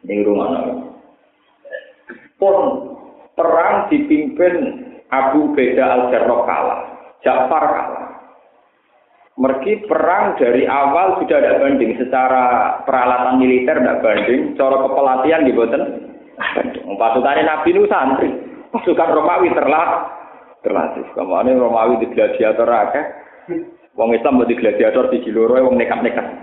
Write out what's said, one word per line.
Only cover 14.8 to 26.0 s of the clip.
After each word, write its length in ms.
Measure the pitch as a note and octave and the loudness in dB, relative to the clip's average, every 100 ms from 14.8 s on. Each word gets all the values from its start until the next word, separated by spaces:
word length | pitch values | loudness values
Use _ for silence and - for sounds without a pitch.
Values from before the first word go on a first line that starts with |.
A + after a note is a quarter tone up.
kepelatihan 640 | - C#3 C#3 C3+ D#3 D#3+ C#3 | 0 0 2 2 2 2 2
di 80 | |
boten. 280 | A2+ A2+ C#3 - - - - - - - - - - - G2+ | 2 0 0 -4 -8 -14 -20 -20 -10 -6 -4 -6 -8 -10 -2
Pasukane 480 | A2+ A#2+ C#3 D3 D#3 | 0 2 0 0 0
Nabi 240 | D3+ E3+ | 0 0
nu 160 | F#3 G#3 | 2 2
santri, 480 | F#3+ C3 C3+ - - - - - | 2 0 0 -2 -4 -12 -18 -10
pasukan 400 | A#3 - E3 E3 | -6 -2 0 2
Romawi 400 | D3+ D#3+ F3 F3 | 2 2 2 2
terlah-, 560 | C#3+ C#3 D#3 E3+ - - - - - - - - | 2 0 0 0 -2 -6 -14 -20 -20 -20 -8 -4
terlatih. 400 | F#2+ D#2 - - | -2 -4 -6 -10
Kemana 400 | - F#2 F2+ A#2+ | -8 -4 -2 2
Romawi 480 | B2+ A#2+ A#2 A2+ A#2 | 2 2 2 0 0
di 80 | A2+ A2+ | -2 0
gladiator 480 | G#2 - A2 A2 A#2 | 0 2 0 2 2
akeh, 400 | A#2 G#2 C#3+ D3+ - - - - E3 - - _ | 2 0 -2 -6 -12 -20 -20 -10 -10 -10 -18 _
wong 240 | - A2+ A#2 | -4 0 2
Islam 240 | D3 C3 | 2 2
di 160 | A2+ A#2+ | 0 0
gladiator 560 | A2+ G#2 A2 B2+ B2+ | 0 2 2 2 0
di 160 | B2+ - | -2 -2
loro, 400 | G#2+ A2+ B2+ C3 | 0 2 4 4
wong 80 | A#2+ | 2
nekat-nekat. 480 | A#2 G#2 | 0 -2